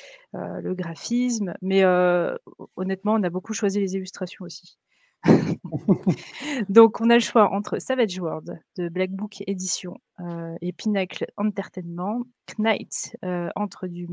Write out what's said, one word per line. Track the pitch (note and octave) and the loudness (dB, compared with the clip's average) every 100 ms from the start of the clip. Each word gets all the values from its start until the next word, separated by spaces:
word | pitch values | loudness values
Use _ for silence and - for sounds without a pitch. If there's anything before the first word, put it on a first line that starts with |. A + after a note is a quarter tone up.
| - - _ - | -20 -20 _ -10
euh, | - F3+ | -8 -6
le | F3 F3+ | -4 -4
graphisme. | E3+ D#3+ - A#3+ B3 A#3 G3 - | -6 -8 -4 0 0 0 -4 -4
Mais, | F#3 F#3+ | 0 4
euh, | F#3+ F3+ F3+ F3 E3+ - - - - - | 6 6 4 4 0 -4 -10 -18 -14 -6
honnêtement, | F#3 F#3+ G3+ | -4 -2 0
on | A3 | 2
a | F#3 | 2
beaucoup | F3 F3+ | -2 -4
choisi | G#3+ G3+ G3 | -2 0 0
les | G3 F#3+ | 0 -2
illustrations | F#3 - F3+ - E3+ | -6 -8 -10 -8 -14
aussi. | - - _ _ _ _ _ | -14 -18 _ _ _ _ _
<laughs> | - - - - - D#3 - G3 - D#3+ - - D4 C#4 G3 | 6 6 6 -4 -6 -4 2 2 2 -2 -4 -10 -6 -4 4
Donc, | G3 A3+ A3 | 8 8 6
on | A3+ | 4
a | A#3 | 4
le | |
choix | A#3 A#3+ G#3 | 6 4 6
entre | G3 G3+ - | 4 -2 -6
Savage | - B3+ A3 F3+ | -2 0 0 0
World | E3+ D#3 D#3+ E3+ - - | -4 -4 -8 -12 -12 -6
de | F3 | -4
Black | E3 F#3 | -2 -2
Book | F#3+ G#3 - - | -2 -8 -8 -6
Édition, | G3 F#3 - F3+ - - - | -4 -4 -6 -8 -12 -16 -12
euh, | F3 E3+ E3 E3 | -8 -8 -8 -6
et | F3+ | -6
Pinnacle | F3+ A3 G3+ F#3 - - - | -4 0 0 -2 -4 -8 -2
Entertainment, | G#3+ G3+ F#3+ - E3+ E3+ F#3 A#3+ B3 _ - - | -2 -2 -6 -8 -8 -6 -4 -4 -6 _ -12 -2
Knight, | G#3+ A3 - - - - | 0 0 -4 -8 -8 -8
euh, | F#3 F3+ F3 - | -6 -4 -4 -4
Entre | G3+ - F#3 | -6 -6 -8
du, | F3 F3 | -8 -6